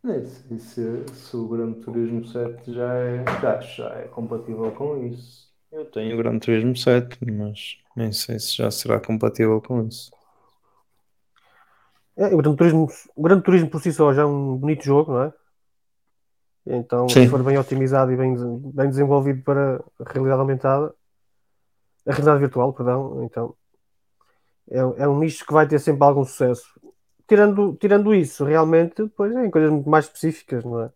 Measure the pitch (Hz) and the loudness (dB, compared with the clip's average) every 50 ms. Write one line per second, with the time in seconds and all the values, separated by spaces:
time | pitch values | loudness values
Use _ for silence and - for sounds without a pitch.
0 | - 247 190 135 - - - - - - 117 110 - - - 120 117 113 117 - | -6 -6 -6 -6 -8 -10 -16 -20 -16 -14 -14 -14 -14 -14 -10 -8 -8 -6 -6 -8
1 | - - - - - - - 120 113 113 117 117 117 113 110 - - - 117 117 | -10 -14 -18 -20 -20 -12 -10 -10 -8 -6 -6 -6 -6 -6 -8 -10 -14 -8 -4 -4
2 | 117 113 120 117 117 - - 123 120 117 117 - - 123 120 120 123 123 123 123 | -4 -2 -4 -6 -8 -8 -8 -8 -6 -6 -8 -12 -14 -12 -8 -6 -4 -4 -4 -4
3 | 123 123 120 123 123 127 127 - - 123 107 - - - - - 120 113 - 113 | -4 -4 -4 -4 -4 -6 -6 -2 -2 -2 -2 -4 -6 -12 -14 -12 -12 -12 -12 -12
4 | - - - 120 113 110 117 110 113 120 113 110 113 110 107 - 139 147 147 139 | -16 -14 -12 -12 -10 -8 -8 -10 -10 -10 -8 -6 -6 -8 -6 -6 -8 -6 -6 -6
5 | 120 120 120 - - - - _ _ _ _ _ _ _ - 156 151 156 - 113 | -8 -10 -12 -14 -18 -20 -20 _ _ _ _ _ _ _ -14 -14 -14 -10 -8 -8
6 | 110 113 117 113 113 117 117 113 - - 117 110 110 123 127 123 - 131 123 123 | -6 -4 -4 -2 -2 -2 -2 -2 0 0 0 2 2 0 -2 0 2 4 4 4
7 | 123 123 - _ - 120 107 104 104 104 104 - - - - _ _ _ _ 120 | 2 -2 -10 _ -8 -6 -6 -6 -6 -8 -10 -12 -14 -18 -18 _ _ _ _ -6
8 | 117 110 104 - - - 117 110 - - - - 120 110 107 - - 113 110 110 | -6 -4 -4 -6 -6 -6 -8 -8 -6 -6 -4 -4 -4 -4 -4 -6 -2 -2 -2 -2
9 | - - 113 110 113 113 - - 117 110 110 110 - - 127 120 110 117 123 - | -2 -4 -4 -2 -2 -2 0 0 2 2 2 0 -2 -4 -4 -4 -4 -4 -8 -14
10 | - - _ _ _ _ _ _ _ _ _ _ _ _ _ _ _ _ _ _ | -20 -20 _ _ _ _ _ _ _ _ _ _ _ _ _ _ _ _ _ _
11 | _ _ _ _ _ _ _ _ _ _ _ _ _ _ _ _ _ _ _ _ | _ _ _ _ _ _ _ _ _ _ _ _ _ _ _ _ _ _ _ _
12 | _ _ _ - 196 202 196 160 139 151 147 139 170 170 156 160 160 143 - - | _ _ _ -2 0 2 2 2 4 2 2 4 4 4 4 4 2 0 -4 -14
13 | - _ _ - 151 170 196 190 180 196 180 180 165 147 - 156 - 180 147 - | -20 _ _ -2 4 4 4 4 4 4 4 4 4 2 -4 -4 -4 -4 2 4
14 | 156 147 135 139 147 147 143 143 139 135 131 127 135 147 156 139 - 139 139 143 | 4 4 4 4 2 2 0 -2 -2 -4 -4 -4 -2 -2 -4 -2 0 2 2 2
15 | 156 160 135 123 131 156 - _ _ _ _ _ _ _ _ _ _ _ _ _ | 2 2 0 -2 -2 -4 -6 _ _ _ _ _ _ _ _ _ _ _ _ _
16 | _ _ _ _ _ _ _ _ _ _ _ _ _ - - 123 120 - - 123 | _ _ _ _ _ _ _ _ _ _ _ _ _ -6 -6 -6 -4 -2 -2 0
17 | 123 123 123 131 127 120 131 135 127 135 139 139 127 - 135 131 135 131 135 135 | 0 6 8 8 8 8 6 2 2 2 2 0 0 0 -2 -2 0 2 2 2
18 | 131 127 127 123 131 131 127 120 120 120 120 120 139 165 143 139 135 139 131 135 | 2 2 2 0 0 0 0 -2 -4 -6 -8 -8 -12 -10 -4 -2 0 0 2 0
19 | 143 139 143 143 135 139 139 131 131 - 143 139 139 135 131 127 - _ _ _ | 2 2 2 2 2 0 -2 -2 -2 -2 0 0 0 0 -2 -6 -8 _ _ _
20 | 120 - - 135 135 135 135 131 135 135 135 127 - 135 135 139 151 156 - _ | -16 -8 -6 -2 0 0 0 0 0 0 -2 -2 0 0 0 0 0 -4 -8 _
21 | _ _ _ _ _ _ _ _ _ _ _ _ _ _ _ _ _ _ _ _ | _ _ _ _ _ _ _ _ _ _ _ _ _ _ _ _ _ _ _ _
22 | _ - 139 135 143 151 151 139 143 135 - 131 123 139 135 - 123 123 123 131 | _ -4 -4 2 4 4 4 4 2 0 0 0 -2 -2 -2 -2 -2 0 0 0
23 | 135 131 - 135 123 117 _ 127 117 120 - _ _ _ _ _ _ _ _ _ | -2 -6 -8 -8 -10 -8 _ -8 -8 -8 -10 _ _ _ _ _ _ _ _ _
24 | _ _ _ _ _ _ _ _ _ _ _ _ _ - - 127 131 127 120 - | _ _ _ _ _ _ _ _ _ _ _ _ _ -6 -4 -2 -2 -2 -2 -2
25 | 139 143 139 143 160 160 147 - - - 147 156 156 143 151 143 - - 151 139 | 0 0 2 2 0 -2 -4 -8 -10 2 4 4 4 4 2 0 0 0 2 4
26 | 147 143 139 143 135 127 - - 139 123 123 120 - _ _ _ _ - _ _ | 4 4 4 4 -2 -4 -2 -2 0 0 0 -2 -8 _ _ _ _ -20 _ _
27 | _ _ _ _ _ _ 220 202 208 208 202 202 208 196 - - - 202 202 202 | _ _ _ _ _ _ 6 6 6 4 4 2 0 -2 -2 -2 0 2 4 4
28 | 208 208 220 190 160 135 - - 143 139 151 160 160 156 165 165 170 170 - - | 4 4 4 2 2 0 -4 -4 -2 2 2 2 4 4 4 4 2 2 -2 -6
29 | 214 214 _ - 202 202 233 254 254 202 160 160 156 151 151 147 139 147 151 151 | -6 -6 _ -4 -4 -2 -2 -2 -4 0 2 2 4 4 2 0 0 2 2 2
30 | 147 - _ - - 160 156 - - _ 131 120 113 123 117 117 113 - _ | 2 0 _ -6 -4 -4 -4 -6 -10 _ -8 -8 -6 -6 -6 -6 -8 -8 _